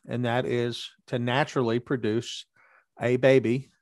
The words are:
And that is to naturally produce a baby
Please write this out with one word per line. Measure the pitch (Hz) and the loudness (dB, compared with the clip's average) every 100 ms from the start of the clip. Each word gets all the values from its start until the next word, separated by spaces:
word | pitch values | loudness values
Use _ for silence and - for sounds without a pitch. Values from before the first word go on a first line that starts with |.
| - | -8
And | 120 | -4
that | 120 123 | -2 -2
is | 131 120 120 117 - _ - | -2 -2 -2 -6 -14 _ -8
to | 127 | -4
naturally | 120 127 151 143 117 117 | 0 0 0 0 0 -2
produce | - 135 110 113 - - - _ _ _ _ - | -2 -4 0 -2 -4 -14 -16 _ _ _ _ -4
a | 117 123 | 0 4
baby | 135 131 110 131 - _ | 6 6 4 -2 -4 _